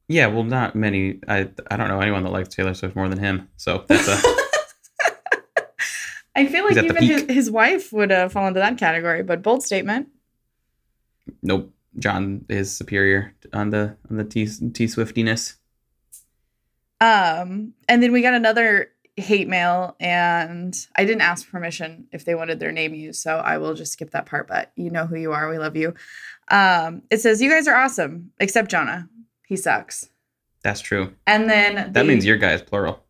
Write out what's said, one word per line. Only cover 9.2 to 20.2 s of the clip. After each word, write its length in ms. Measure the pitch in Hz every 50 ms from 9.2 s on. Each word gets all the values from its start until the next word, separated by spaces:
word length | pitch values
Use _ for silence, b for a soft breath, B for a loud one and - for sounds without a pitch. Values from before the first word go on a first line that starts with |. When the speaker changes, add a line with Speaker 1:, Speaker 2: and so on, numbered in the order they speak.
| 190
Speaker 2:
but 200 | 180 170 165 185
bold 200 | 208 240 269 277
statement. 460 | - 208 185 175 196 214 247 285 - _ _ _ _ _ _ _ _ _ _ _ _ _ _ _ _ _ _ _ _ _ _ _ - - _ -
Speaker 1:
Nope. 300 | 92 98 95 95 - _ _ _ _ _ -
John 460 | - 104 98 95 98 98 98 101 - _
is 260 | 104 101 98 95 -
superior 600 | - 98 - 101 98 98 98 98 98 98 101 _ _ _ - -
on 180 | 104 104 104
the, 260 | 104 107 104 104 107 _ _ -
on 80 | 110
the 80 | 107 107
T, 220 | 107 - 117 107
T 400 | 104 107 - 117 117 117 - 117
Swiftiness. 680 | 110 - - 113 110 - 117 113 110 110 113 - - - _ _ _ _ _ _ _ _ _ _ _ - - _ _ _ _ _ _ _ _ _ _ _ _ _ _ _ _
Speaker 2:
Um, 760 | 226 226 220 202 185 170 160 165 180 180 185 202 214 226 - _ _ -
and 140 | 240 240 240
then 100 | 247 240
we 100 | 247 233
got 120 | 247 254
another 560 | 240 226 220 220 233 233 226 208 196 - - _ _ _ _ _
hate 320 | - 190 - 208 202 190 -
mail, 480 | 185 180 175 175 175 180 185 180 - _
and 760 | - 180 175 175